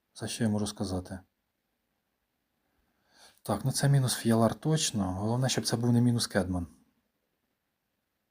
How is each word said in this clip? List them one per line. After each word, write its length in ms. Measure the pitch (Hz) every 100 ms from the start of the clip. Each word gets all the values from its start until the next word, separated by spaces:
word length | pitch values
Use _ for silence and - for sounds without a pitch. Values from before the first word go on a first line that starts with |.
| _
За 140 | - 110
що 160 | -
я 60 | 113
можу 160 | 104 104
сказати? 540 | - 98 92 90 92 - _ _ _ _ _ _ _ _ _ _ _ _ _ _ _ _ _ _ _ - _
Так, 220 | - 101
ну 80 | 135
це 160 | - 143
мінус 260 | 139 127
Фіалар 400 | - 113 113 113
точно. 600 | - 156 156 - 107 92
Головне, 340 | 92 107 120 131
щоб 180 | - 117
це 100 | 117
був 160 | 120
не 80 | 120
мінус 260 | 123 120 -
Кедман. 400 | 104 90 90 87 - _ _ _ _ _ _ _ _ _ _ _ _ _ _ _